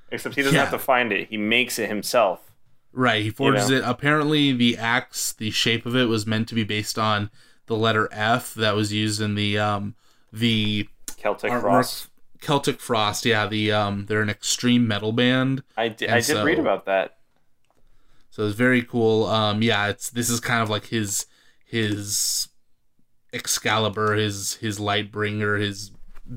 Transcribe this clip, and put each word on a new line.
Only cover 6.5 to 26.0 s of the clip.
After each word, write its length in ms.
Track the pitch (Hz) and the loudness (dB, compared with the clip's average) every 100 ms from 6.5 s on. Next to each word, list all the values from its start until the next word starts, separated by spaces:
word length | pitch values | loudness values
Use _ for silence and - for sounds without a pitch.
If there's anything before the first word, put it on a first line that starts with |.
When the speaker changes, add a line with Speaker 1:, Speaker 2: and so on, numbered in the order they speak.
| 113 | -2
Speaker 2:
be 80 | |
based 360 | 104 107 104 - | -2 -2 -4 -2
on 300 | 110 104 104 - - - - | 0 0 -2 -10 -20 -18 -6
the 80 | 110 | 0
letter 320 | 113 107 107 | 2 2 0
F 420 | 107 107 123 - 110 | 0 0 0 -2 -2
that 200 | 110 104 | 0 2
was 160 | 107 | 0
used 280 | 107 107 104 | 0 0 0
in 140 | 107 104 | -2 0
the, 220 | 104 104 | 0 0
um, 380 | 104 101 101 - _ _ _ | 0 -2 -6 -10 _ _ _
the 540 | 110 117 110 104 104 - - - - | -2 2 2 2 0 -4 -10 -16 -6
Speaker 1:
Celtic 340 | 104 101 104 | -4 -4 -2
Speaker 2:
artwork 100 | - | -2
Speaker 1:
Frost. 460 | 101 98 117 - - - - - | 2 4 2 -4 -12 -20 -20 -8
Speaker 2:
Celtic 400 | - 139 147 - | -2 0 0 -4
Frost, 460 | - 110 104 95 123 | -2 0 0 0 2
yeah. 220 | 110 104 | 2 2
The, 240 | 107 107 | 0 2
um, 340 | 107 101 101 101 | 2 0 -2 -2
they're 160 | 107 | 0
an 80 | 104 | 0
extreme 580 | 104 - - 123 120 113 | -2 -4 0 4 4 4
metal 240 | 101 107 | 0 0
band. 520 | 117 123 131 131 135 - - | 2 2 2 0 -2 -6 -4
Speaker 1:
I 140 | 117 | -4
di-, 160 | - 113 | -2 0
Speaker 2:
And 100 | 120 | 2
Speaker 1:
I 60 | |
did 220 | 113 107 | 2 2
read 120 | 104 170 | 2 2
Speaker 2:
so 40 | |
Speaker 1:
about 240 | 113 95 98 | 0 0 0
that. 320 | 95 - - _ _ _ _ _ _ - - - - - | 0 0 -8 _ _ _ _ _ _ -20 -20 -20 -20 -14
Speaker 2:
So 160 | - 104 | -4 -4
it's 100 | 104 | 2
very 280 | 127 123 | 4 4
cool. 420 | 117 120 113 110 98 | 2 2 4 4 2
Um, 380 | 110 107 104 | 2 2 2
yeah, 240 | 113 104 104 | 2 2 0
it's, 240 | 98 - | -4 -6
this 180 | 120 117 | -4 -2
is 100 | 117 | -2
kind 220 | - 117 | 0 0
of 80 | 110 | 0
like 160 | 104 - | -2 -2
his, 380 | 117 101 98 - _ - _ _ | -2 -2 -4 -8 _ -20 _ _
his 800 | 117 107 107 101 104 - - - _ _ _ _ _ _ _ _ | -2 -2 -2 -4 -4 -2 -4 -6 _ _ _ _ _ _ _ _
Excalibur, 800 | 123 - - 113 110 107 104 107 | -10 -6 -2 0 2 0 0 0
his, 400 | 104 107 98 95 - | 2 0 -2 -8 -6
his 240 | 113 101 | -6 -4
Lightbringer, 800 | 104 104 104 107 104 107 104 104 | -2 -2 -4 -4 -4 -2 -2 0
his 320 | 104 98 101 - | -2 -4 -12 -16